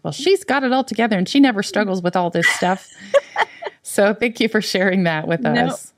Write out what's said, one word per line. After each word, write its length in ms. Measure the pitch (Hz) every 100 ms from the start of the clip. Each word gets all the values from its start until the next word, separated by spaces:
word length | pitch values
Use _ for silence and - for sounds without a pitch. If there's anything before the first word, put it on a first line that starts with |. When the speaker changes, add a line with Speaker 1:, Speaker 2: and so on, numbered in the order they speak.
Speaker 1:
"Well, 100 | -
she's 300 | 147 320 392
got 200 | - 269
it 80 | 262
all 100 | 262
together 320 | 262 226 226 196
and 120 | 185
she 100 | 277
never 220 | 269 202
struggles 400 | - 202 208 185
with 140 | 175 185
all 120 | 175
this 180 | 170 170
stuff." 400 | - 180 190 - - 196
Speaker 2:
<laughs> 320 | 571 - - - - 659 _
Speaker 1:
So 320 | - - 202
thank 260 | 214 233 226
you 80 | 220
for 120 | 214
sharing 440 | - 190 190 185
that 220 | 170 156 165
with 140 | 165
Speaker 2:
No. 260 | 151 - -
Speaker 1:
us. 260 | - -